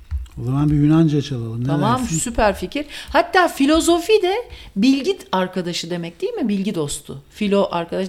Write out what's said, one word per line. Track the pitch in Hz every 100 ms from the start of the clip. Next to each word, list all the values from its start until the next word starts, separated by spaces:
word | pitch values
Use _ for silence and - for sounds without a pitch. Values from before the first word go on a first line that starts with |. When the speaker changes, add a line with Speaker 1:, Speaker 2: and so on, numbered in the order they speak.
| - - - -
Speaker 1:
O | 120
zaman | 139 147
bir | 147
Yunanca | 147 160 165 147
çalalım. | 135 127 113 117
Ne | 127
Speaker 2:
Tamam, | 147 202 254
Speaker 1:
dersin? | 240 -
Speaker 2:
süper | 254 233 214 196
fikir. | 175 285 302 - -
Hatta | 285 339 381 339
filozofi | - 277 320 302 339 339 427
de | 359 415 480 - - 196
bilgi | 247 277 262 392 -
arkadaşı | 185 185 185 175 170 165
demek | 175 170 170
değil | 381
mi? | 466 247
Bilgi | 202 196 175
dostu. | 143 - - 139 -
Filo | - 208 196 190
arkadaş, | 170 170 180